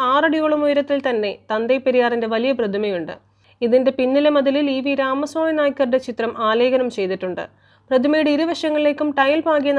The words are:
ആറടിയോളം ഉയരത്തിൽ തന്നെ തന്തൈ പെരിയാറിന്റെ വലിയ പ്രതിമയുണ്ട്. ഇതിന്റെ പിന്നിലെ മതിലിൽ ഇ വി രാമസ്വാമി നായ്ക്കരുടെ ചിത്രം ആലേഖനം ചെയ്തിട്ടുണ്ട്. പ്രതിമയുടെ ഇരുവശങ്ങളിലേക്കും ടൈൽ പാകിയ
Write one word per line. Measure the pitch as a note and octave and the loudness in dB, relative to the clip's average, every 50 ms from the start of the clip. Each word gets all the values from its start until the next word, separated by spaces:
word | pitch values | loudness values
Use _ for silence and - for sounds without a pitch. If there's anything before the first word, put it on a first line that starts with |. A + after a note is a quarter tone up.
| B3+ B3+ | 0 0
ആറടിയോളം | C4+ D4 D#4+ E4 D4+ D#4 D#4 D4+ D4+ D4+ D4 | 2 2 2 2 2 0 0 0 0 0 0
ഉയരത്തിൽ | D4 C#4+ C#4+ C#4+ D4 C#4+ C#4 C#4 C4 | 0 0 0 0 0 -2 -2 -2 -2
തന്നെ | A#3+ G#3+ G#3 G3 - - _ - | -2 -2 -2 -4 -6 -8 _ -6
തന്തൈ | A3 A3 A#3 A#3 C4 C4+ C4 | -4 -2 0 0 -2 0 0
പെരിയാറിന്റെ | C4+ B3 B3 A#3+ A#3 A#3 A#3 A3+ A3+ A3+ | 0 2 2 2 2 0 -2 -2 -2 -2
വലിയ | A3 A#3+ C4+ C4 B3 | -2 0 0 0 0
പ്രതിമയുണ്ട്. | A3+ G3+ G3 G3+ G#3+ G#3 F#3+ F3 D#3 - - - _ _ _ _ _ _ _ _ | -2 -2 -2 -2 -2 -2 -4 -4 -6 -8 -12 -16 _ _ _ _ _ _ _ _
ഇതിന്റെ | A#3+ A3+ A#3+ C4 B3+ C4+ C4 C4+ | 0 2 2 4 4 2 0 0
പിന്നിലെ | B3+ B3+ C4+ C#4+ D4 D4+ D4 | 0 2 2 4 4 4 4
മതിലിൽ | C#4+ C4 C#4 C4+ D4 D4 C#4 C4+ | 4 2 2 2 2 0 0 -2
ഇ | C4 B3 | -2 -2
വി | C#4+ C#4 C#4 C4+ | -2 -2 0 0
രാമസ്വാമി | C4 C4 C#4 D4+ C#4+ - D#4+ D#4+ D#4+ D#4 D4+ | -2 -2 -2 -4 -4 -4 -2 -2 0 0 0
നായ്ക്കരുടെ | D4 C#4+ C#4 - C4+ A#3+ B3+ B3+ B3+ | 0 0 0 0 0 0 0 0 -2
ചിത്രം | B3+ A3 - A#3 A3+ A3 - A3+ G#3+ | -4 -6 -6 -6 -6 -4 -2 0 0
ആലേഖനം | A3 A#3 B3 B3+ C4 B3+ B3+ A#3+ - | 2 2 2 2 2 2 0 -2 -4
ചെയ്തിട്ടുണ്ട്. | G#3+ F#3+ F3+ F#3+ F#3 F#3+ F3+ F3 F#3+ - - _ _ _ _ _ _ _ - | -4 -4 -4 -4 -4 -6 -6 -6 -8 -10 -10 _ _ _ _ _ _ _ 0
പ്രതിമയുടെ | C4 B3+ B3+ C#4+ D#4 D#4 D4+ D4+ D4 | 0 2 2 2 2 2 2 2 2
ഇരുവശങ്ങളിലേക്കും | C#4+ E4 E4 E4 - E4 D#4 D4+ D4+ D4+ D4 C#4+ D4 D4+ D4+ C#4 C#4 | 2 0 -2 -2 -2 -2 -2 0 0 0 0 0 0 -2 -2 0 0
ടൈൽ | C4+ C4+ D4+ D#4+ D#4 | 2 2 2 0 0
പാകിയ | E4 D4+ D4 C4+ C#4+ C#4 | 0 0 0 2 0 0